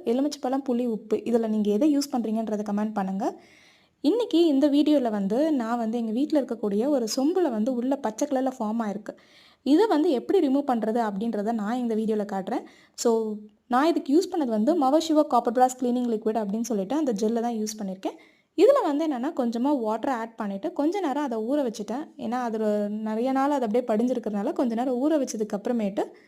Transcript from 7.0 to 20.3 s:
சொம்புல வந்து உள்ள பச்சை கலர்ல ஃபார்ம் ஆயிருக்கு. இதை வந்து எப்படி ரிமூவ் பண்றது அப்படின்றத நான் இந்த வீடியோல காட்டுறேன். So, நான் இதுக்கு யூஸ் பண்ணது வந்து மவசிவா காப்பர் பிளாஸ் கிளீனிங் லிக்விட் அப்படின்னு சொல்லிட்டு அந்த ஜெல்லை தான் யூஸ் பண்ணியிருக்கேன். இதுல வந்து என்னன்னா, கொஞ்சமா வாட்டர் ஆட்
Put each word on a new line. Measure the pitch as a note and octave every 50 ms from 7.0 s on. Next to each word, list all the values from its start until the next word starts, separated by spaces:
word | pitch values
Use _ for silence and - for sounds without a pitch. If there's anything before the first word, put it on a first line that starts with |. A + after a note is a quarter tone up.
| A#3 G#3+
சொம்புல | - C4 C4 D4 F#4 F#4+ F4 D4
வந்து | A#3 G#3+ G#3+ C4 C4
உள்ள | A#3+ A#3 C4 C#4
பச்சை | C#4 - A3 G#3+ - D4 D4
கலர்ல | C4+ C4+ C4+ C4 C4
ஃபார்ம் | - A3 G#3 A3 A#3 A3+
ஆயிருக்கு. | G#3 G3 G#3 - - - - _ _ _ - - - _ _ _
இதை | - C#4+ D#4+ G#4+
வந்து | A4 F#4+ D4 D#4 F#4
எப்படி | C#4+ A#3 A#3 - F4+ G4
ரிமூவ் | E4 C#4 C4 C#4+ C#4 C#4
பண்றது | B3+ A3+ G#3+ G#3 A3 A#3+
அப்படின்றத | A#3 G#3+ G3+ F#3+ A3 A#3 A3 G#3 G3+ A3 A#3
நான் | A3 G#3 G#3 A#3+ B3+ B3
இந்த | A#3 A3
வீடியோல | G#3+ A3+ G#3+ A3 G#3+ G3+
காட்டுறேன். | G#3 G3+ G3 F#3 G3 A#3 D4 - - - - - _ _ -
So, | - B3 A3+ A3+ A3+ A3 G#3+ G#3 G#3+ - - _ _
நான் | _ B3 B3 C#4+ E4
இதுக்கு | D#4+ C#4 C#4+ - C4+
யூஸ் | E4 G4 F#4 -
பண்ணது | F4+ D4 A#3+ A3+ G#3+
வந்து | G#3+ B3 E4+ F4+
மவசிவா | C#4 B3+ C#4 D#4+ D#4+ D#4+ D#4 D4+ D4 D4+
காப்பர் | C4 A#3+ A#3+ B3+ A3+
பிளாஸ் | B3+ B3+ B3+ C4 -
கிளீனிங் | C4+ B3 A#3+ B3+ B3 A#3+
லிக்விட் | A3+ G#3+ A3+ A3 A3 A#3 A3
அப்படின்னு | G3 G3 A3 A#3 -
சொல்லிட்டு | B3 G3+ F#3+ F#3+ B3+
அந்த | D4+ D#4+ C4+ A3+
ஜெல்லை | F#3+ A3+ G#3+ A#3 A#3 A3+
தான் | A#3+ A#3+ A3
யூஸ் | G#3+ G#3+ G#3+ G#3+
பண்ணியிருக்கேன். | G#3+ F#3+ F#3 - - - F#4+ - - - _ _ _ _ _ -
இதுல | E4+ A#4+ C#5 C#5+ A4+
வந்து | E4+ C#4 C#4+ E4
என்னன்னா, | D#4 C#4+ A#3+ A#3+ D4 E4+
கொஞ்சமா | - B3 A#3 A3 A#3 A#3+ C#4+ D4+ C4+
வாட்டர் | A3+ G#3+ A3 A3+ G#3+ C#4+
ஆட் | C4 A3+ A3+ A#3